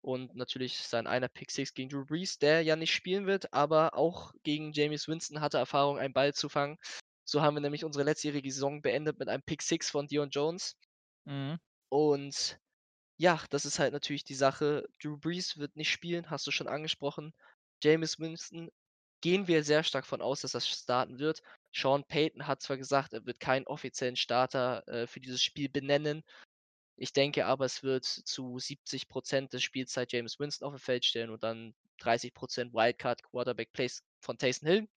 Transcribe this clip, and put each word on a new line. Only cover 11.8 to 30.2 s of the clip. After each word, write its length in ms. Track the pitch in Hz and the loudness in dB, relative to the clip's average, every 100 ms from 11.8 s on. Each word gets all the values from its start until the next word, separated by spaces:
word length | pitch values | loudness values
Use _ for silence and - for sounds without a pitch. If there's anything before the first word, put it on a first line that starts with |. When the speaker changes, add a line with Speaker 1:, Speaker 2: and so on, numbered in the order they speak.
| _ | _
Speaker 1:
Und 720 | 139 151 143 143 - - - _ _ _ _ _ - | 4 4 4 0 -4 -4 -6 _ _ _ _ _ 2
ja, 240 | 170 160 - | 4 4 0
das 140 | 143 | -4
ist 160 | 143 - | -2 2
halt 120 | 139 | 2
natürlich 300 | 143 - 143 | 2 -4 -6
die 140 | - 135 | -8 4
Sache. 520 | 135 135 147 147 - _ | 4 4 0 0 -4 _
Drew 140 | 151 147 | -10 -6
Brees 420 | 156 175 185 151 | -4 -4 -6 -6
wird 160 | 143 | -8
nicht 160 | 151 156 | -4 -2
spielen, 400 | - 170 170 165 | -2 -2 -4 -4
hast 160 | 147 - | -6 -2
du 60 | |
schon 160 | 131 127 | -4 -2
angesprochen. 680 | 143 156 - 143 156 151 _ - _ _ _ | -4 -4 -2 -4 -4 -12 _ -20 _ _ _
Jameis 380 | 151 160 160 - | 6 6 4 -4
Winston 500 | 160 165 - 165 165 _ _ _ _ _ | -8 -8 -12 -12 -14 _ _ _ _ _
gehen 260 | 165 185 185 | 2 4 6
wir 160 | 160 | 4
sehr 180 | 147 151 | 6 4
stark 240 | 156 135 - | 4 -2 -4
von 160 | 135 | -4
aus, 200 | 113 143 | -2 -2
dass 120 | 131 | -2
er 60 | 120 | -4
starten 580 | - - - 123 127 127 | -4 -4 0 0 0 -2
wird. 240 | 151 160 - - _ | -2 -2 -10 -20 _
Sean 300 | - 135 143 | -2 2 2
Payton 420 | - 151 156 - 143 | 2 0 0 -2 -4
hat 160 | 135 | -4
zwar 140 | - 135 | -4 -6
gesagt, 360 | 131 139 135 | 0 0 0
er 140 | 113 127 | -10 -8
wird 140 | - | -6
keinen 260 | 143 131 - | 0 0 0
offiziellen 480 | 147 131 - 127 | -8 -8 -4 -2
Starter, 720 | 127 - 120 127 135 127 117 - | -2 0 2 2 2 0 -2 -4
äh, 220 | 117 120 | -4 -4
für 100 | - | -8
dieses 240 | 127 127 | -8 -2
Spiel 260 | - - 139 | -2 -2 -4
benennen. 540 | 143 135 143 151 151 - - - _ _ _ _ - | -2 2 2 2 -6 -10 -20 -20 _ _ _ _ -10
Ich 140 | 127 | 0
denke 320 | 143 139 147 | 2 4 2
aber, 220 | 101 135 127 | 2 2 0
es 160 | - | -2
wird 220 | 135 131 | 0 0
zu 540 | - - - - 127 123 | -2 -6 -8 -8 -8 -8
siebzig 500 | - 143 - 135 - | -8 -10 -8 -10 -8
Prozent 440 | 131 - 135 135 | -10 0 0 0
der 60 | 127 | -4
Spielzeit 540 | - 131 127 - 123 | -4 -4 -4 -4 0
Jameis 260 | 123 | -2